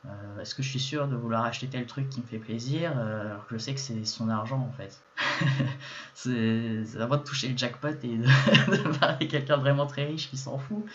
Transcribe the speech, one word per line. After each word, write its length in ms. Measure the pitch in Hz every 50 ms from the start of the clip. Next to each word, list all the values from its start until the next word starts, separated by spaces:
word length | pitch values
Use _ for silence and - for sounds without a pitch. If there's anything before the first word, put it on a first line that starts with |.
| -
euh, 340 | 101 101 101 101 101 101 107
est-ce 140 | 107 - -
que 80 | -
je 80 | 135 135
suis 100 | 135 127
sûr 280 | - - 151 151 143 139
de 80 | 127
vouloir 280 | 117 117 113 113 113 120
acheter 240 | 117 117 - 127 131
tel 160 | 135 127 123
truc 240 | - - 135 135 135
qui 140 | 131 127
me 40 | 113
fait 120 | - 110 110
plaisir, 560 | 110 - 110 113 117 131 147 160 170 165 143
euh, 300 | 123 110 107 107 107 104
alors 200 | 107 104 104 -
que 120 | - 117 110
je 40 |
sais 120 | - 135 135
que 60 | 135
c'est 260 | - - 113 110 107
son 240 | - - - 113 110
argent, 360 | 110 107 107 120 135 131 127
en 60 | 107
fait. 300 | - - 98 98 - - _ _ _
<laughs> 1000 | - - - - - - 139 135 - - - - - - - - - - - -
C'est, 720 | - - 131 123 117 113 113 113 113 117 113 110 110 107
c'est 160 | 110 - 107
à 60 | 113
moi 100 | 123 143
de 60 | 143
toucher 260 | 139 - - - 135 131
le 80 | 123
jackpot 320 | - 127 117 - - - 151
et 280 | 151 - - 123 117 113
de, 40 |
<laughs> 680 | 120 131 135 135 - - - - - 185 190 - - 156
de 60 | - -
parler 260 | 170 151 - - 160
à 40 | 143
quelqu'un 280 | 151 143 135 147 151
de 60 | 139
vraiment 240 | 131 139 139 139 143
très 180 | 139 - 143 143
riche 240 | 147 156 156 - -
qui 80 | 135
s'en 220 | - - 117 127 139
fout. 260 | - - 214 208 208 -